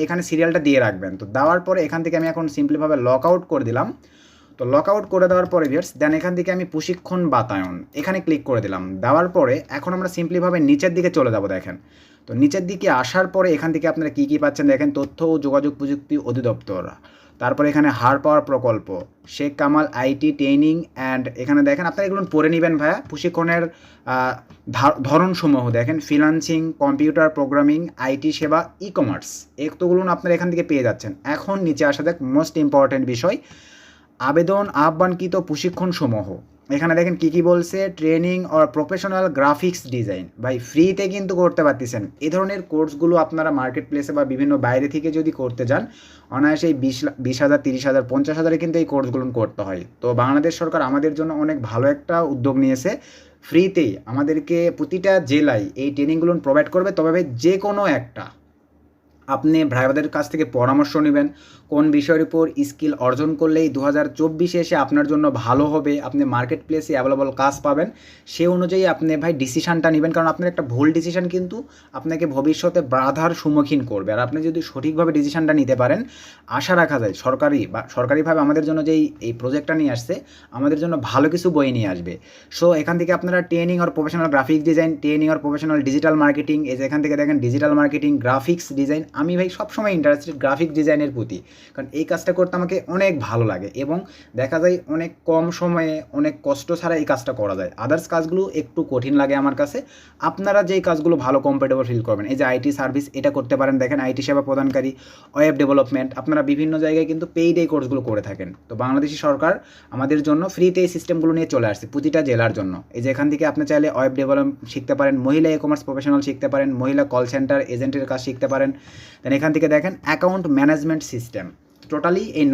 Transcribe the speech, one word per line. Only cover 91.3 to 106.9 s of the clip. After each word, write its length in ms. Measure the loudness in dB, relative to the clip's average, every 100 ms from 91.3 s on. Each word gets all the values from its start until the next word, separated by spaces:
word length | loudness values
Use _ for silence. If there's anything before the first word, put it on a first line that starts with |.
| -10 -14 -20 -18
কারণ 140 | -14 -8 -6
এই 60 | -4
কাজটা 200 | -2 -2 0
করতে 160 | 0 0
আমাকে 160 | -2 -4 -4 0
অনেক 180 | 0 0 -2
ভালো 180 | 0 0
লাগে 180 | -2 -6 -6
এবং 140 | -4 -4 -6 -16 -12 -6
দেখা 180 | -2 0
যায় 120 | 2 0 -2 -6
অনেক 160 | -6 -6 0
কম 160 | 0 0 -2
সময়ে 340 | -2 0 -2 -4 -6 -2
অনেক 140 | -2 -2 -4
কষ্ট 220 | -4 -4 -4
ছাড়া 160 | -2 -2
এই 40 | -2
কাজটা 220 | -4 -4 -4
করা 160 | -4 -4
যায়। 120 | -6 -6
Others 220 | -2 -2 0
কাজগুলো 300 | -4 -2 -2 -2 -4
একটু 180 | -6 -6 -4
কঠিন 220 | -2 0 2
লাগে 140 | 2 2
আমার 140 | 0 0
কাছে। 160 | -2 -4 -10 -16 -20 -6 -4
আপনারা 300 | -2 0 2 2
যেই 120 | 0 0
কাজগুলো 280 | 0 2 2 2
ভালো 120 | 2 2
কমফোর্টেবল 380 | 0 2 0 0
ফিল 140 | -2 -2
করবেন, 180 | -2 -2
এই 60 | -2
যে 60 | 0
আইটি 200 | 0 -2 -2
সার্ভিস 260 | -2 -4 -6 -2
এটা 100 | -2 -2
করতে 180 | -2 0
পারেন, 160 | 2 2
দেখেন 160 | 0 0 -2
আইটি 160 | -2 -2
সেবা 140 | 0 0
প্রদানকারী, 420 | 0 0 0 -2 -6 -14 -20 -8 0
ওয়েব 200 | 2 2
ডেভেলপমেন্ট, 480 | 2 2 2 -2 -4 -6
আপনারা 200 | -2 -2 0
বিভিন্ন 220 | 0 0 0
জায়গায় 240 | 0